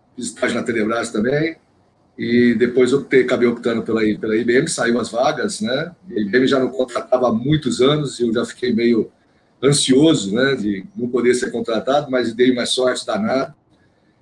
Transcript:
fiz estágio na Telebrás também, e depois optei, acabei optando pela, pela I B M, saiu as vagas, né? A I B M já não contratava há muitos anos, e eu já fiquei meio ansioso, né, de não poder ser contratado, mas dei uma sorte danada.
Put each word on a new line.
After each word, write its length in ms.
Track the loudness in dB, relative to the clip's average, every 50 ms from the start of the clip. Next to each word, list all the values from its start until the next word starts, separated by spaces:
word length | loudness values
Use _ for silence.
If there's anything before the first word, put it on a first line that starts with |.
| _ _ _
fiz 100 | -10 -10 -10
estágio 280 | -6 -4 -4 -2 -2
na 60 | -2
Telebrás 480 | -4 -4 -2 -2 -2 -2 -2 -4 -4 -4
também, 460 | -4 -2 -2 0 0 0 -2 -4 -6 _ _ _ _ _ _ _ _ _ _ _ _ -8
e 360 | -4 0 2 4 4 4 4
depois 380 | 2 0 2 4 2 4 4
optei, 300 | 2 0 0 2 2 2
acabei 260 | 4 4 2 2 2 2
optando 340 | 0 0 -2 -2 -2 -2
pela, 180 | -2 -2 -2 0 0 0 -2 -2
pela 180 | -2 -2 -2
I 80 | 0 0
B 140 | 2 2 2
M, 100 | 2 0
saiu 320 | -2 -2 0 0 0 0
as 100 | -2 -2
vagas, 520 | -2 0 0 0 0 -2 -4 -6 -6 -4
né? 320 | -4 -4 -2 -4 -4 -6 -12 _ -16 -8
A 100 | -6 -4
I 40 | -2
B 100 | 0 2
M 100 | 2 2
já 120 | 4 2 2
não 100 | 0 -2
contratava 600 | -2 -4 -4 -4 -4 -8 -4 0 0 2 2 2
há 40 |
muitos 480 | 0 0 0 0 0 0 0 -2 0 2
anos, 400 | 2 2 2 2 -2 -4 -4 -2
e 60 | -2
eu 60 | -2
já 120 | 0 -2 -4
fiquei 300 | -6 -6 -6 -4 -2 0
meio 360 | 2 2 2 2 2 0 -4 _ _ _ _ _ _ _ _ _ 0
ansioso, 720 | 2 2 2 2 2 2 4 4 6 4 4 2 0 -2 -2
né, 200 | 0 0 0 0
de 320 | -2 -2 -4 -4 -4 -8 -12 -10
não 100 | -8 -6
poder 280 | -4 -2 0 2 2 2
ser 160 | 2 0 -4
contratado, 600 | -6 -6 -4 -4 -4 -4 -2 0 0 0 0 0
mas 220 | -2 -2 -2 -2
dei 180 | 0 2 2 2
uma 140 | 2 2 0
sorte 400 | -2 -2 0 0 0 0 -2 -4
danada. 500 | -4 -4 -2 -2 0 0 -2 -2 -4 -10 _ _ _ _ _ _ _ _ _ _ _ _ _